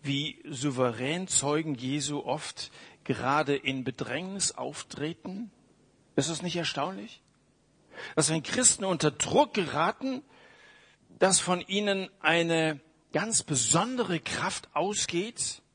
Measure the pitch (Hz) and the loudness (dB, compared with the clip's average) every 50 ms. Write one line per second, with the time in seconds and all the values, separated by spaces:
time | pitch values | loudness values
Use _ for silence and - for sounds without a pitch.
0 | - 139 139 139 147 160 - - - - 160 117 127 147 131 123 127 123 117 110 | -2 -2 -2 -2 -2 -4 -8 -10 -14 -12 -10 -4 -4 -2 0 2 2 2 2 -2
1 | 127 135 156 180 190 185 - - 135 143 147 156 165 160 143 117 123 127 139 151 | -4 -4 -2 -4 -4 0 0 0 2 2 0 0 0 -2 -4 -4 -4 -4 -2 -2
2 | 139 139 147 143 - 143 139 156 - - - - - - - - - - - _ | -2 -2 -4 -4 -2 -2 -4 -4 -4 -10 -10 -12 -12 -14 -14 -20 -20 -20 -20 _
3 | _ - 127 104 - 127 139 151 151 135 143 139 - 135 135 135 123 131 131 - | _ -4 -4 -2 0 2 2 2 2 2 0 0 0 -2 -4 -2 -4 -6 -6 -6
4 | 127 113 120 147 180 190 196 196 - - - - 123 131 147 - - _ - - | -6 -6 -6 -6 -6 -8 -6 -2 -2 -2 -2 -4 -8 -8 -8 -10 -12 _ -8 -6
5 | 143 156 175 - _ 185 185 196 240 208 _ _ _ _ _ _ _ _ _ _ | -6 -6 -6 -8 _ -10 -8 -8 -10 -12 _ _ _ _ _ _ _ _ _ _
6 | _ _ _ - 135 151 170 151 175 175 160 175 165 147 - 143 139 175 190 196 | _ _ _ 0 0 0 -2 -4 -4 -4 -4 -2 -2 -2 -2 -2 -2 -2 -4 -8
7 | 208 233 - - _ _ _ _ _ _ _ _ _ _ _ _ _ _ - - | -12 -14 -16 -20 _ _ _ _ _ _ _ _ _ _ _ _ _ _ -16 -14
8 | - - - - 156 151 156 165 135 - - - 254 - - - 202 190 180 147 | -14 -4 0 2 2 4 2 0 -2 -2 0 4 6 6 4 4 0 0 0 4
9 | - 151 139 - - - - 226 294 233 - 220 180 143 127 143 160 185 220 - | 4 2 4 2 -2 4 6 6 6 6 4 -2 -2 0 2 2 2 2 0 -2
10 | - 269 262 254 - _ - - - - - - - - - - - - _ _ | -4 -6 -6 -6 -8 _ -20 -20 -20 -20 -20 -20 -20 -20 -20 -20 -20 -20 _ _
11 | _ _ - - - 190 190 - - 175 185 180 160 - 190 202 208 208 196 190 | _ _ -2 2 4 4 4 4 4 2 0 0 0 -2 0 0 2 2 0 0
12 | 190 - _ _ - 156 165 170 170 165 165 160 160 160 151 139 - _ _ _ | -2 -6 _ _ 2 2 4 4 4 4 2 2 2 2 0 -2 -10 _ _ _
13 | _ _ - 151 202 226 220 - - - 156 127 120 - - 165 196 240 262 247 | _ _ -2 -2 -2 2 0 -2 0 0 0 0 2 4 4 4 4 2 0 -2
14 | 233 180 180 160 - - - - 147 190 - - - - _ 147 165 196 208 - | -2 -2 -2 -4 -4 -4 -4 -2 -2 -4 -4 -6 -10 -6 _ -2 -2 0 0 -2
15 | - - 170 170 196 226 - - - - - - _ _ _ | -4 -2 -2 -2 -2 -2 -4 -6 -6 -6 -6 -10 _ _ _